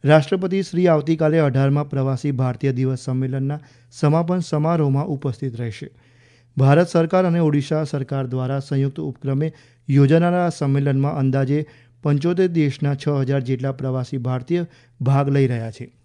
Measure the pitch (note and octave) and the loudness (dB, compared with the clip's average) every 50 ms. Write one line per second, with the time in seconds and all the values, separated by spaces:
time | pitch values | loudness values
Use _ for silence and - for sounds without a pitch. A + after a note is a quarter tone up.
0 | - C#3 D3+ D#3 C#3+ - G3+ F#3 F#3 F#3 F3+ G3 F#3+ - - E3+ F3+ F3 E3 D3+ | 4 6 6 6 6 2 -2 -2 -2 -2 -2 -2 -4 -2 -2 2 4 4 4 4
1 | C#3+ D3+ D#3+ D#3 D#3+ D#3 D#3 E3 D#3 C#3+ A#2+ C3+ C3+ C#3 C#3 D3 D3 C#3+ - C3+ | 2 0 0 2 2 2 4 4 2 2 2 2 2 2 2 0 -2 -2 -4 -2
2 | C3 C3+ C3+ B2+ - D3+ C#3 B2 C3 B2+ B2 A#2+ - C#3 C3 B2 C3 C3 C3 B2+ | -2 -2 -2 -2 -2 -4 -2 -2 -2 -2 -2 -2 -2 -2 -2 0 -2 -2 -2 -4
3 | - - B2+ C3 C3 B2+ C3 C3+ C3+ C3+ D3 D3+ - _ _ _ _ _ _ - | -6 -4 -4 -4 -4 -4 -4 -4 -4 -4 -6 -8 -10 _ _ _ _ _ _ 0
4 | - D3 D3+ E3 E3+ E3 F3+ F#3 E3+ - - D3+ D3+ D#3+ E3+ E3 D3+ C#3+ C3+ C#3 | 2 2 2 2 2 0 -2 -2 -2 -2 -2 -2 0 0 2 2 2 2 2 0
5 | D3+ - D3+ C3+ - C#3+ A#2+ - - C3+ A2+ A2+ A#2+ A#2 G2+ - - - _ _ | 0 -2 -6 -4 -4 -6 -6 -4 -8 -8 -6 -6 -8 -8 -8 -10 -14 -18 _ _
6 | _ _ _ _ _ _ _ _ _ _ _ - C3 C3+ C#3 D#3 F3+ F3 - E3+ | _ _ _ _ _ _ _ _ _ _ _ 2 4 4 6 4 4 2 2 0
7 | E3 D#3+ F#3 F#3 F#3 F3+ E3+ E3+ E3+ D#3 C#3+ D3 C#3 - D#3 D#3 D#3 C#3+ - C#3+ | 0 2 2 2 2 2 2 2 2 2 2 0 0 -2 -4 -4 -4 -4 -4 -6
8 | C3 - C#3+ C3+ C3+ B2 B2 B2+ B2+ B2+ C3+ C#3 C3+ - C#3+ C3+ C3+ C#3 C#3 - | -6 -4 -4 -6 -4 -4 -4 -4 -4 -2 -4 -4 -4 -4 -2 -2 -2 -2 -4 -6
9 | D#3 D3 B2+ - - C3+ C3+ C3+ D#3 D#3+ D#3 - _ _ _ _ _ - C#3 C#3 | -8 -8 -10 -8 -6 -4 -2 -2 -2 -4 -6 -10 _ _ _ _ _ 0 4 4
10 | C#3+ C3+ D#3 E3 E3+ F3 F3 F3+ F3 F3 E3 - D3+ C#3 C#3 C#3 C#3 C#3+ C3+ C3+ | 6 6 6 4 4 4 2 2 0 0 -2 -2 -2 0 0 2 2 0 0 0
11 | C#3 C#3+ D#3+ D3 C3+ C3+ C3 C3+ C3+ B2+ C#3+ D3+ D3+ - - _ _ _ _ _ | 0 -2 -2 -2 -2 0 0 0 0 0 0 -2 -2 -4 -12 _ _ _ _ _
12 | - D3+ D3 C#3+ C#3 E3+ F3+ F3 F#3+ F#3 E3+ E3 D3+ C#3+ C3+ - - C#3 C#3+ C#3 | -2 0 0 2 2 0 2 2 0 2 2 2 0 0 0 -2 -2 -2 -2 -2
13 | - D3+ D3 C#3 C3+ B2 C#3 C#3 B2+ B2 C3+ A#2+ B2+ C#3 C3+ C3 C3 C3 B2+ C3 | -2 -2 -2 0 0 0 -2 -2 -2 -2 -4 -4 -4 -6 -6 -4 -6 -4 -4 -4
14 | B2+ - - C3+ A#2+ B2+ B2+ B2+ B2+ - E3+ F3 E3+ E3+ - _ _ _ _ _ | -6 -6 -6 -6 -4 -4 -4 -6 -4 -2 -2 -2 -2 -4 -10 _ _ _ _ _
15 | - B2+ C3+ C3+ C#3+ C#3 C#3 C#3 C3+ B2+ B2 A#2 A2+ A2+ G#2+ - B2+ - _ _ | 0 2 2 2 2 2 2 2 2 2 0 -2 -6 -8 -10 -12 -16 -18 _ _